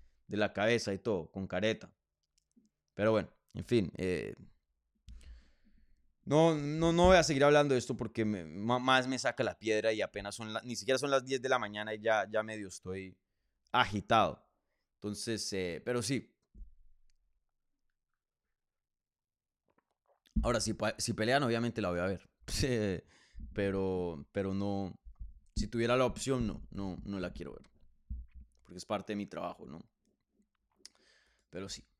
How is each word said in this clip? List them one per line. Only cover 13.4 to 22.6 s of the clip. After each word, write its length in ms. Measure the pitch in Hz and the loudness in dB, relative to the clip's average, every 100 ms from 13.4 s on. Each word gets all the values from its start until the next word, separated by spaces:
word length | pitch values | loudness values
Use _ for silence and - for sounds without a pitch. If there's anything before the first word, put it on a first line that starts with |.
| _ _ _ | _ _ _
agitado. 760 | 120 117 104 - 113 87 - _ _ _ _ _ _ | 2 2 0 4 6 4 0 _ _ _ _ _ _
Entonces, 580 | 104 104 120 107 - | -10 -8 -6 -6 -4
eh, 280 | 98 90 80 - | -4 -4 -4 -4
pero 160 | 123 | -2
sí. 320 | 107 131 - _ _ - - - - - _ _ _ _ _ _ _ _ _ _ _ _ _ _ _ _ _ _ _ _ _ _ _ _ _ _ _ _ _ _ _ _ _ - | -2 -4 -4 _ _ -20 -20 -20 -20 -20 _ _ _ _ _ _ _ _ _ _ _ _ _ _ _ _ _ _ _ _ _ _ _ _ _ _ _ _ _ _ _ _ _ 0
Ahora, 180 | 113 117 | 2 2
si 140 | 104 | 0
pa-, 220 | 98 107 - | -2 -2 -2
si 160 | - | -2
pelean, 300 | 98 110 139 | 0 2 4
obviamente 380 | 127 117 117 117 | 2 0 -2 -2
la 80 | 95 | -2
voy 100 | 87 | 0
a 80 | 92 | -2
ver. 220 | 90 - _ - | -4 -10 _ -6
<laughs> 600 | - | -2